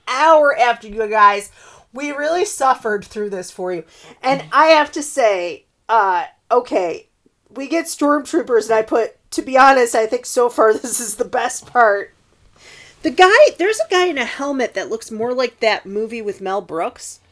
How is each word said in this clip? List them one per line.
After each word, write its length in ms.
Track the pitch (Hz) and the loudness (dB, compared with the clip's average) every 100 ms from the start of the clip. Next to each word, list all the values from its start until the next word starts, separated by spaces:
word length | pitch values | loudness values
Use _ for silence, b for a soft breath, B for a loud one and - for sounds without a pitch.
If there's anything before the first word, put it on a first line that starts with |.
| - | -8
hour 480 | 262 320 311 285 220 | 0 4 6 4 2
after, 300 | 240 233 220 | 0 -2 -6
you 180 | 214 214 | -8 -2
guys. 420 | 214 208 202 196 _ b b b | 4 4 4 -6 _ b b b
We 180 | 247 294 | -12 -10
really 340 | 285 302 349 | -6 -2 -2
suffered 600 | 403 - 269 254 220 208 | -2 0 0 0 -2 -6
through 260 | - 214 208 | -6 -10 -8
this 220 | 190 180 | -10 -12
for 200 | - 180 | -10 -8
you. 120 | 175 - b b b | -8 -10 b b b
And 220 | 262 269 - | -4 -4 0
I 160 | 269 320 | 2 6
have 240 | 311 294 | 4 2
to 100 | 320 | -4
say, 640 | 285 269 220 190 175 147 _ _ - | -8 0 0 0 -4 -10 _ _ -2
uh, 360 | 226 196 175 - _ - | 0 2 0 -4 _ -2
okay, 560 | 247 247 269 175 - _ _ _ _ _ | -2 0 -2 -4 -8 _ _ _ _ _
we 200 | 254 277 | -14 -6
get 160 | 330 | -4
stormtroopers, 800 | 320 - 285 294 - 320 247 233 | -4 -2 0 0 -2 -4 0 0
and 100 | 220 | 0
I 80 | 220 | -2
put, 340 | 220 240 - - _ | 0 -2 -2 -8 _
"To 120 | - | -10
be 140 | 269 262 | 0 6
honest, 380 | 269 269 233 | 6 6 2
I 120 | 240 220 | 0 -2
think 200 | 247 - | -4 -4
so 220 | 254 233 | 0 0
far 240 | - 220 | 2 2
<laughs> 20 | 220 | 2
this 220 | 247 233 | -4 -8
is 140 | 220 - | -6 -8
the 80 | |
best 420 | 233 247 240 - - | -6 -4 -4 -8 -4
part." 460 | 247 220 202 - _ _ _ _ _ B B B B | 2 2 2 -6 _ _ _ _ _ B B B B
The 80 | 311 | -2
guy, 420 | 254 370 466 587 - | 4 6 8 4 4
there's 200 | 370 427 | -2 -2
a 100 | 659 | 0
guy 160 | 370 359 | 0 0
in 120 | 285 | -2
a 60 | |
helmet 500 | 226 - 285 269 233 | -6 -6 -6 -4 -4
that 160 | - 143 | -6 -8
looks 200 | 220 - | -10 -10
more 200 | 214 240 | -8 -4
like 280 | 254 247 - | -2 -4 -2
that 260 | 220 202 190 | -2 -2 -6
movie 360 | 208 220 233 | -8 -8 -8
with 180 | 208 190 | -10 -8
Mel 220 | 190 196 | -6 -6
Brooks. 580 | 175 160 214 - - - _ | -6 -8 -8 -10 -18 -18 _